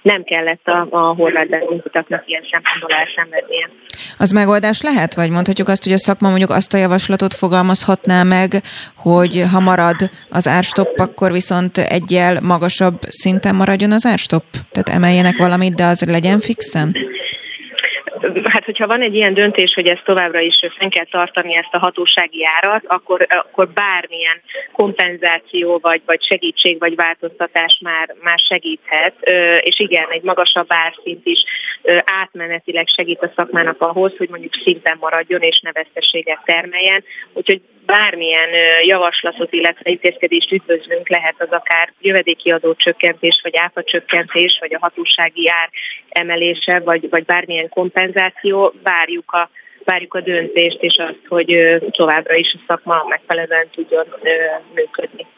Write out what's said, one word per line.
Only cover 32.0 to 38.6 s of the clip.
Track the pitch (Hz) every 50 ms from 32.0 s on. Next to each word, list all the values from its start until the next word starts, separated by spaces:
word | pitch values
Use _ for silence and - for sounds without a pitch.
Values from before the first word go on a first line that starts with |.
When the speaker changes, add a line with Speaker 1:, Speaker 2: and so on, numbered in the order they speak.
| - - 190 190
Speaker 1:
átmenetileg | 190 - _ 175 170 170 170 165 _ - 165 170 165
segít | - - - 180 170 170 -
a | - 170 -
szakmának | - 170 165 - 170 165 165 156 -
ahhoz, | 165 170 165 185 190 190 190
hogy | - 185 175
mondjuk | 175 170 165 160 - - -
szinten | 185 175 165 - 165 160 160
maradjon, | 160 160 165 165 165 _ 180 180
és | 170 165 - -
ne | - 165
veszteséget | 151 160 160 _ _ 170 160 - - 170 160 160 156 - -
termeljen. | - 170 165 170 180 175 180 185 190 196 196 196 - - - - _ _
Úgyhogy | 180 180 - 190 190 _ _ _ _ _
bármilyen, | 185 202 208 214 208 175 170 165 165 160 165 165 165 170
ö, | 170